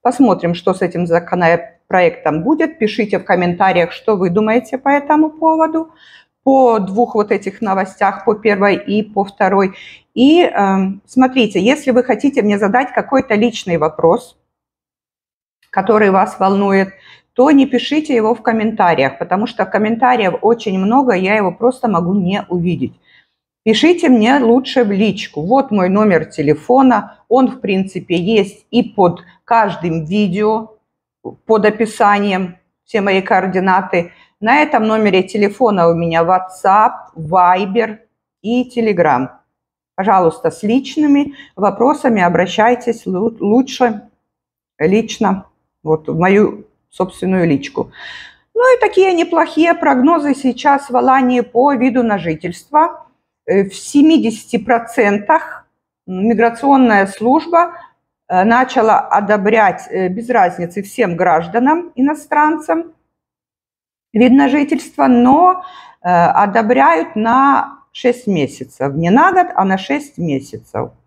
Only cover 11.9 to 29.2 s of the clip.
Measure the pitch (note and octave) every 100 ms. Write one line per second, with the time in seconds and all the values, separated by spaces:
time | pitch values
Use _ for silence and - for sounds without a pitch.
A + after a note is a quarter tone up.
11.9 | B3 B3 G#3+ C#4+ C4+ G#3 G3+ G#3 A#3+ C4
12.9 | - - C4 - G#3+ A#3+ A#3 F#3+ E3 D#3
13.9 | D#3 E3 A3 - _ _ _ _ _ _
14.9 | _ _ _ _ _ _ _ _ - G3
15.9 | G#3+ G#3 F#3+ F#3 - F#3+ G3 G3+ G3 F#3+
16.9 | - - - _ - C4+ C#4+ C4+ B3 -
17.9 | D4+ D4+ B3 G#3+ A#3 - A3+ G#3+ A3 F3+
18.9 | D#3+ - - F3 F#3 A3 - G3 G3+ G#3+
19.9 | A3+ B3 B3 G3 F3 A3 A#3 A3 F#3+ F#3+
20.9 | B3+ B3+ F#3 F#3+ G#3+ F#3+ F3 A#3+ B3+ A#3
21.9 | F3 E3+ G#3 F3 - - F3 E3+ D3 B2+
22.9 | - _ _ _ _ _ _ A3 A3 D#4+
23.9 | F4 D#4+ B3 G#3+ C#4+ A#3 A#3+ B3+ C4+ A#3
24.9 | F#3+ G#3+ - - D3 E3 C4 C4+ G#3+ F3+
25.9 | G3+ G#3+ E3+ D#3+ - - D3 - B3+ C4+
26.9 | A3 - - _ A#3+ B3+ - - F#3+ F#3+
27.9 | F#3 - F3+ F3 A3+ G3 - _ A#3+ -
28.9 | - F3+ F3